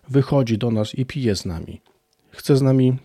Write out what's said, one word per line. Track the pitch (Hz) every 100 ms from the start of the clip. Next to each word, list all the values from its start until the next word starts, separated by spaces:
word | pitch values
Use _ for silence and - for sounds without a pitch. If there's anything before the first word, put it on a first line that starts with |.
| -
Wychodzi | 135 135 143 117 107
do | 120
nas | 110 107 -
i | 131
pije | 147 117 95
z | 95
nami. | 82 - 85 _ _ _ _ _
Chce | - - 135
z |
nami | 135 131 127 127